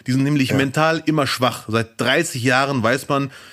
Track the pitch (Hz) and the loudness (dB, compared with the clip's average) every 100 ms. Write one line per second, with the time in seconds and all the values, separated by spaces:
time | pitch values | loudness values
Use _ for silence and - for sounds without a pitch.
0 | - 127 135 147 131 135 135 - 160 160 | -4 0 0 0 0 0 0 0 0 0
1 | 156 156 135 - 123 120 - 110 113 - | 0 0 0 0 -2 -2 -2 -2 -2 -4
2 | 120 139 165 131 117 127 139 139 110 135 | 0 0 0 -2 0 2 2 0 0 0
3 | - 139 139 - - | 0 -2 -2 -8 -20